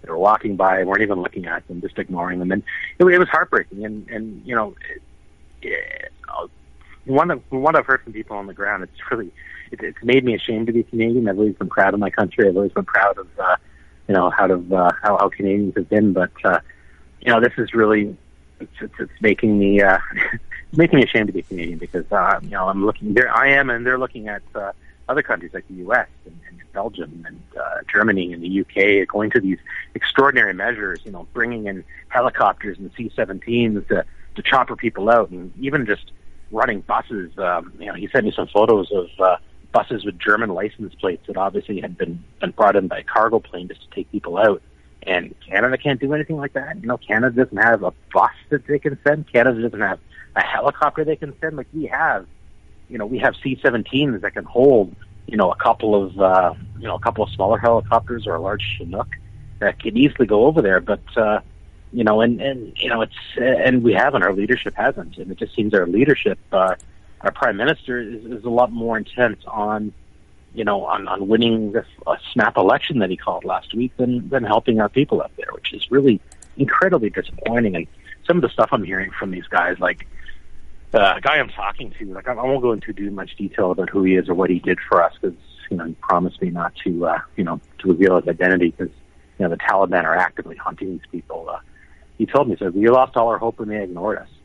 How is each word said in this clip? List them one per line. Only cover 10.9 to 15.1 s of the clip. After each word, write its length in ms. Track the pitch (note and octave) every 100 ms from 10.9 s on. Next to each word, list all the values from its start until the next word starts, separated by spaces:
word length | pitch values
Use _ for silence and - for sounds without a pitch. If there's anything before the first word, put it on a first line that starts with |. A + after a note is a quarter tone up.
| A2+ A2+ A#2+ A2
I've 100 | F#2+
always 180 | G#2+ F#2+
been 140 | F#2
proud 240 | - G2
of 60 | G2+
my 100 | G2
country. 360 | - G#2 - G#2
I've 100 | F#2
always 160 | G2
been 120 | -
proud 320 | F#2+ G#2 G2 G2
of, 100 | F#2+ -
uh, 180 | F#3 F3+ - - - - -
you 80 |
know, 140 | G2 F2
how, 220 | F2 F#2+
of, 200 | F#2 F2
uh, 200 | F#2 F2+ -
how, 140 | G#2+